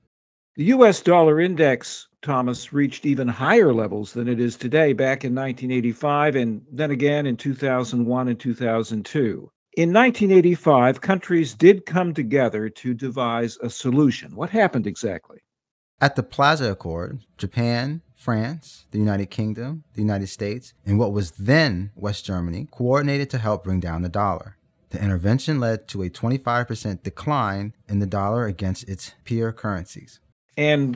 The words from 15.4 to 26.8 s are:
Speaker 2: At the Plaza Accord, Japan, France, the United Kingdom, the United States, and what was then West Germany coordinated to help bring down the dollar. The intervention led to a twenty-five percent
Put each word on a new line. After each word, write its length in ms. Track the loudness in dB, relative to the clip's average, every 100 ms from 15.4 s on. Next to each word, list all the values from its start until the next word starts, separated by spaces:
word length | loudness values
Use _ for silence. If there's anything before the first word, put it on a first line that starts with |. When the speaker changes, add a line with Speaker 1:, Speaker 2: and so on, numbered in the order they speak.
| _ _ _ _ _ 0
Speaker 2:
At 140 | 0 0
the 80 |
Plaza 480 | -6 2 2 2 0
Accord, 480 | -4 -6 -8 -8 -12 -16 -10
Japan, 640 | -8 -2 -2 -2 -4 -8 _ _
France, 720 | -4 -2 -2 -8 -14 -20 _
the 80 | -2
United 300 | 0 0 -4
Kingdom, 560 | -4 -6 -6 -8 -12 -12
the 80 | -4
United 240 | -2 -2 -4
States, 480 | -6 -6 -6 -12 _ 0
and 100 | 2
what 160 | 2
was 160 | -2 -4
then 580 | -4 2 4 2 -2 -6
West 320 | -8 -8 -6 -6
Germany 420 | -4 -4 -6 -10
coordinated 580 | -4 0 0 0 -2 -2
to 80 | -4
help 260 | -2 -2
bring 160 | -2 -2
down 220 | -2 -4
the 80 | -4
dollar. 480 | -2 -2 -2 -8 -20 _ _ _
The 140 | -6
intervention 560 | -2 0 2 0 0 -2
led 280 | -2 -2 -6
to 120 | -8
a 80 | -8
twenty-five 580 | -4 -2 -2 0 -2 -2
percent 360 | -6